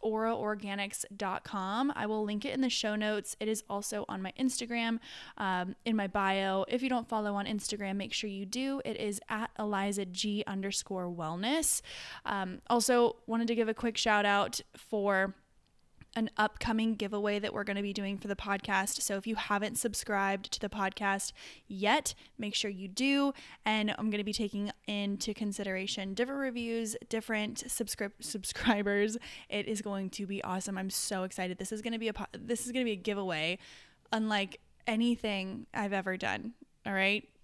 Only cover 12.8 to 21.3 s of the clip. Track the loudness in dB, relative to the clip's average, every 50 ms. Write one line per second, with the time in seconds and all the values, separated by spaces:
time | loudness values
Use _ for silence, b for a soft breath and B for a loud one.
12.8 | 6 6 6 8 8 6 4 0 -6 -2 0 0 2 2 2 2 2 2 2 0
13.8 | 0 -2 0 2 4 4 6 6 6 6 6 6 4 2 0 -6 -8 -10 _ -20
14.8 | -8 -2 -2 2 2 4 4 4 4 2 0 -8 _ _ _ _ _ _ _ _
15.8 | _ _ _ -20 -20 _ 0 2 2 2 4 2 2 2 2 0 0 2 2 4
16.8 | 4 2 2 0 -2 -2 -2 0 2 2 2 2 0 -2 -2 -2 -2 0 0 0
17.8 | 0 -2 -2 -2 -2 -4 -4 -4 -4 -4 -4 -4 -2 -2 -2 -2 0 0 2 2
18.8 | 2 0 -2 -2 -2 -2 -2 -2 -2 -2 -2 -2 0 0 0 2 2 0 -2 0
19.8 | -2 -2 -2 -2 -4 0 0 2 2 2 2 0 -4 -6 -8 -4 -6 -6 -2 0
20.8 | -2 -2 0 0 0 0 0 0 -2 -6